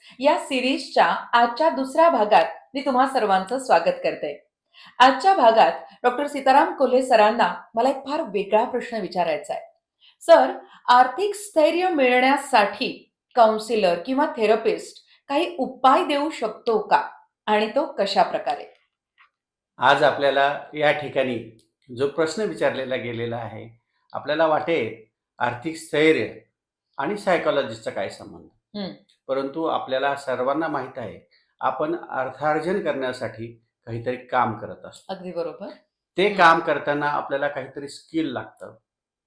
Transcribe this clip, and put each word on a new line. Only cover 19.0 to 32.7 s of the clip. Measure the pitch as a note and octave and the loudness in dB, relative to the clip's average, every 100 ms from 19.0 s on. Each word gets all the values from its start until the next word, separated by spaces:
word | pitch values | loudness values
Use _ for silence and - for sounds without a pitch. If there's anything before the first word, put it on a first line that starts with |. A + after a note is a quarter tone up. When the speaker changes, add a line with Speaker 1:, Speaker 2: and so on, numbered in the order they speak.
| _ _ _ _ _ _ _ - | _ _ _ _ _ _ _ 0
Speaker 2:
आज | B2+ D3 | 4 4
आपल्याला | D3 C#3 C#3+ C3+ C#3 - - | 4 2 2 2 0 -2 -8
या | D3+ D3 | -2 0
ठिकाणी | C#3+ C3+ C#3 B2+ A#2 A#2 - _ _ - A#2+ | 0 -2 -4 -2 -4 -10 -20 _ _ -14 -4
जो | C#3 | -4
प्रश्न | - D#3+ A3 | -2 -4 -2
विचारलेला | G#3 D#3+ D3 A#2+ C3 B2+ | -6 -2 -2 -2 -4 -6
गेलेला | A#2 A#2 A#2 A#2 | -6 -6 -6 -6
आहे, | A2 G#2+ A2 - _ _ _ | -10 -14 -18 -20 _ _ _
आपल्याला | - C3+ D3+ D#3+ | -10 -4 0 2
वाटेल | D3+ - D#3+ A2 A2 - _ _ - | 2 0 -2 -4 -8 -20 _ _ -6
आर्थिक | A#2+ A#2 E3 D#3+ | -4 -4 -8 -12
स्थैर्य | - D3+ D#3 D#3 G#2+ - _ _ _ _ _ - | -6 2 4 2 -2 -10 _ _ _ _ _ -8
आणि | C#3 G#3 | -6 -4
सायकॉलॉजिस्टचा | - E3 D#3 C#3+ B2 A2+ - | 0 0 0 -2 -4 -6 -10
काय | G#2+ G2+ | -8 -8
संबंध? | - G2+ E2+ - _ _ G#3 | -10 -18 -20 -20 _ _ -12
Speaker 1:
हम्म. | F#3 - _ _ - | -12 -14 _ _ -6
Speaker 2:
परंतु | C3+ C3+ D#3+ | -4 -4 -4
आपल्याला | D#3+ B2 - C3 C#3 C3+ | -4 -4 -2 -2 -2 -4
सर्वांना | - B2+ B2+ D3 E3 | -4 -4 -2 -2 -2
माहीत | D3 B2+ C3 | -4 -8 -12
आहे, | G#2+ F2 _ _ _ - | -12 -14 _ _ _ -6
आपण | A3 A3+ D4+ F4 - | -4 -2 -4 -6 -6
अर्थार्जन | - C3 - D3+ D#3 E3+ | -6 -6 -4 -2 -2 -2